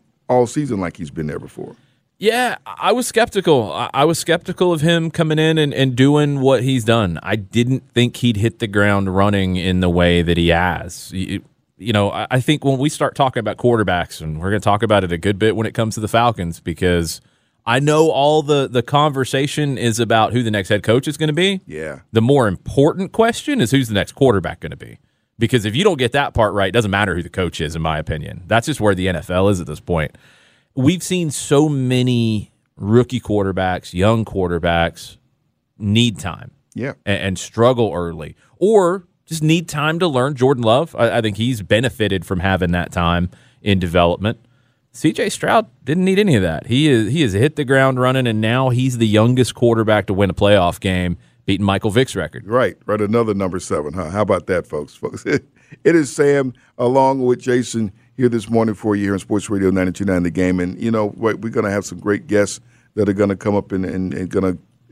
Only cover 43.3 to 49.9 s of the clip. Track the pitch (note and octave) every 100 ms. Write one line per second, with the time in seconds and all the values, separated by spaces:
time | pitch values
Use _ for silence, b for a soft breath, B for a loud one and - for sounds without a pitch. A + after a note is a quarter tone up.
43.3 | b b b - G2 F2+ F2 F2 F2 G2+
44.3 | A#2 _ _ _ _ _ - D#3 - G#3+
45.3 | - E3+ A3 A3 _ - E3 F#3 F#3+ G#3
46.3 | B2+ F#2 D#2+ - B2 D3+ B2 G#2+ D3 C3+
47.3 | F#2+ C#3 D3+ C3 C3+ C3+ B2+ B2+ C3 B2+
48.3 | G#2+ A2 B2 C3 B2 C3 B2 A2+ G#2 A2+
49.3 | B2+ B2 - A#2+ A#2 G#2+